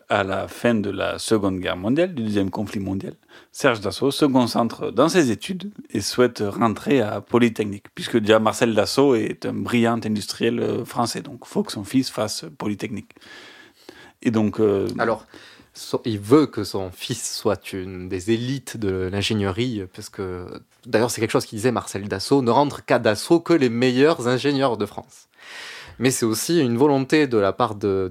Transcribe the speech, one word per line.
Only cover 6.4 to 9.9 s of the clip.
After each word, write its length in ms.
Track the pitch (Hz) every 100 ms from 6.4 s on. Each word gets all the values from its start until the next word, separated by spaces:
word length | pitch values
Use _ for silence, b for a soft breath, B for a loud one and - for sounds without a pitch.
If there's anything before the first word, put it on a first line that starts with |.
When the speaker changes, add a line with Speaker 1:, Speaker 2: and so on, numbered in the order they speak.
| 104
Speaker 1:
rentrer 540 | 95 113 98 - 139
à 180 | 107 107
Polytechnique, 680 | - 120 120 110 107 98 -
puisque 220 | - - 120
déjà 240 | 104 110
Marcel 340 | 110 104 120
Dassault 420 | 107 101 - 143 117
est 300 | 107 - 107
un 60 |
brillant 480 | 110 101 120 117